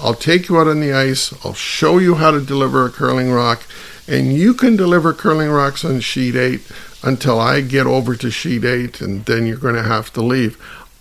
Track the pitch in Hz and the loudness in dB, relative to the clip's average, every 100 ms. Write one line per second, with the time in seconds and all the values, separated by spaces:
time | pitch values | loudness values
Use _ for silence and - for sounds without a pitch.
0 | 113 113 160 180 175 165 156 151 147 135 | -2 -2 2 0 2 2 2 2 0 0
1 | 135 131 - - - 98 - - 156 180 | 0 -2 -6 -8 -10 -8 -8 0 2 4
2 | 180 160 156 147 135 139 131 131 127 - | 4 4 4 2 0 0 0 2 0 0
3 | 127 127 127 123 120 117 - - - - | 0 0 2 2 2 0 -6 -18 -18 -16
4 | - 135 131 143 202 240 247 214 180 175 | -4 0 2 2 2 4 4 4 4 2
5 | 160 156 190 156 151 147 139 139 165 131 | 2 0 0 0 2 2 0 -2 -4 -2
6 | - 135 127 123 127 127 - - - - | -2 -2 -2 0 0 -2 -8 -18 -20 -8
7 | 135 127 139 113 117 139 131 135 131 131 | -4 -2 0 2 2 0 0 0 2 0
8 | 123 120 123 - 165 120 123 123 123 - | 0 -2 -4 -4 -4 -2 -2 -2 -4 -8
9 | 98 98 110 117 113 113 131 117 110 110 | -8 -6 -2 -2 -2 -2 -2 -2 -2 -2
10 | 110 - 117 131 110 - - - - _ | -4 -4 -2 0 -2 -4 -16 -20 -20 _